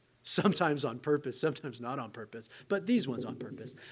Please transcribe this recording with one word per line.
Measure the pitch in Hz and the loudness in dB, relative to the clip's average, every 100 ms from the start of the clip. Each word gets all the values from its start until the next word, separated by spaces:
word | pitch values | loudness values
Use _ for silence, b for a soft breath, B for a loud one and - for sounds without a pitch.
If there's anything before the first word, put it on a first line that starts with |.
| _ _ | _ _
sometimes | - - 214 - 165 147 | 0 4 4 6 4 4
on | 135 120 | 0 -2
purpose, | 151 147 135 117 | 2 2 0 0
sometimes | 156 135 143 113 | 0 -2 -8 -8
not | 120 139 | -6 -6
on | 113 | -8
purpose, | 120 107 113 - B B | -10 -12 -12 -14 B B
but | 196 180 | 0 4
these | 240 139 | 2 2
ones | 117 | -2
on | 107 - | -4 -6
purpose, | 110 98 110 - B | -10 -10 -14 -14 B